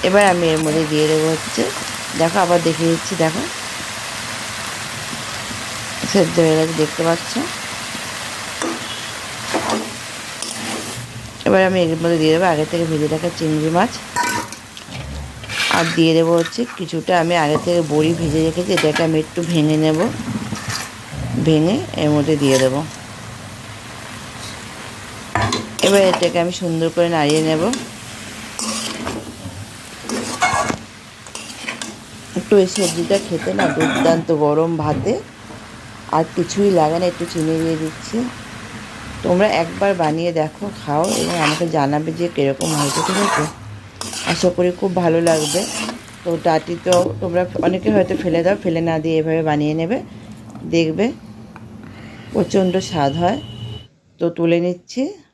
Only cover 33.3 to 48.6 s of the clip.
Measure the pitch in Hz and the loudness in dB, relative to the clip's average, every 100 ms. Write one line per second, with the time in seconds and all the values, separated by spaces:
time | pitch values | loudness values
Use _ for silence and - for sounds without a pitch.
33.3 | 165 - 190 180 151 - - 165 165 160 | -4 -2 0 0 2 2 4 4 4 2
34.3 | 156 147 151 165 165 151 139 - 320 - | 2 4 4 2 0 0 0 0 -2 -4
35.3 | - - - - - - - - 156 160 | -18 -18 -16 -16 -18 -18 -16 -2 0 0
36.3 | - 170 - 202 180 151 165 180 170 170 | -2 -2 2 4 6 4 2 0 -2 -6
37.3 | 170 160 160 165 160 156 - - 220 247 | -2 0 0 0 -2 -4 -8 -6 -4 -4
38.3 | - - - - - - - - - - | -8 -14 -14 -14 -14 -14 -14 -12 -6 2
39.3 | 180 208 156 170 175 202 185 156 156 175 | 4 6 4 0 0 0 2 2 2 0
40.3 | 165 156 - 202 - - 147 180 - 165 | 0 -2 -2 -10 -8 -2 0 2 0 0
41.3 | 170 151 156 170 160 139 147 160 160 170 | 0 0 0 0 2 2 0 -2 -4 -4
42.3 | 156 139 139 160 151 143 147 175 190 202 | 0 0 0 -2 0 0 0 0 0 2
43.3 | - 151 - - - - - - - - | 0 -2 -6 -16 -16 -18 -14 -10 -6 -2
44.3 | 170 180 175 180 180 196 180 170 165 170 | 2 2 2 0 2 -2 2 4 4 4
45.3 | 160 151 165 220 - - - - - 180 | 2 2 0 -2 -4 -8 -10 -14 -10 -4
46.3 | 165 175 160 160 170 180 180 175 - 190 | 0 2 2 0 -4 2 4 4 -2 -2
47.3 | 170 180 - 165 185 214 214 180 175 180 | 0 0 0 0 2 2 2 2 0 2
48.3 | 165 170 202 | 2 4 2